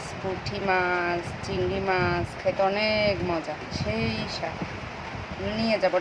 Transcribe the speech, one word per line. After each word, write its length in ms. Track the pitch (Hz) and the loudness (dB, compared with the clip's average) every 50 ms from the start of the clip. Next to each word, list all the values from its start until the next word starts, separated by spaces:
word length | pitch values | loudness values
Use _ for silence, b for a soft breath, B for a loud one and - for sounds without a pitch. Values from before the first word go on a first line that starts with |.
| - - - - | -6 -6 -8 -6
পুঁটি 380 | - 190 185 180 - - 208 196 196 190 | -4 -4 -4 -4 -4 -4 -4 0 2 4
মাছ, 540 | 185 185 180 180 180 175 175 175 175 175 170 - - - - | 4 4 4 4 2 2 2 0 0 -2 -2 -4 -8 -8 -6
চিংড়ি 360 | 196 196 185 185 185 190 196 | -4 -2 0 0 0 0 0
মাছ 460 | 190 190 185 180 180 175 175 175 175 - - - | 2 2 2 4 4 2 2 0 0 -4 -4 -2
খেতে 220 | - 190 185 - | 0 0 2 4
অনেক 520 | 196 190 196 208 214 214 214 214 208 202 196 170 180 180 | 4 4 4 2 2 2 2 4 4 2 2 2 0 0
মজা, 260 | 170 160 156 156 147 - - - - - | 0 0 -2 -4 -6 -8 -6 -6 -4 -4
সেই 320 | - 208 214 226 226 220 220 220 - - | -2 -2 0 0 0 0 -2 -2 -4 -6
স্বাদ। 280 | - - 170 160 - - - - - - - - - - - - - - - - - - 190 202 214 | -6 -6 -4 -6 -4 -6 -6 -8 -8 -8 -10 -10 -10 -10 -10 -10 -8 -8 -8 -8 -6 -4 -4 -2 0
নিয়ে 200 | 220 226 226 220 185 | 0 2 2 4 4
যাবো, 180 | 190 180 175 185 | 4 4 6 8